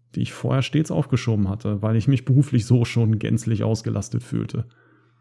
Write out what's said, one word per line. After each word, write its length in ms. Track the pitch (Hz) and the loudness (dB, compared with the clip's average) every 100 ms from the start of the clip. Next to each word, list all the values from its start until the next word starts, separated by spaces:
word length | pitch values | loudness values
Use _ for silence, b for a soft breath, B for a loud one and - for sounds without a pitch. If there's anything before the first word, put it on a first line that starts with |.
| _ | _
die 60 | - | -6
ich 120 | 117 | -6
vorher 300 | - 123 131 | -4 -2 -2
stets 280 | 123 151 160 | 0 -2 0
aufgeschoben 580 | 160 - 123 - 107 98 | -2 0 0 0 0 0
hatte, 340 | 101 107 104 | -2 -4 -2
weil 140 | 107 113 | 0 2
ich 120 | 104 | 2
mich 160 | 135 | 2
beruflich 420 | - 131 143 127 101 | 4 4 4 2 4
so 180 | 127 | 2
schon 340 | 117 120 110 107 | 2 2 2 0
gänzlich 460 | 113 113 - 104 | 0 -2 0 -2
ausgelastet 580 | 110 113 117 107 - 117 | 0 -2 -2 -6 -4 -6
fühlte. 440 | - 113 113 - - b b b b b | -4 -6 -4 -6 -8 b b b b b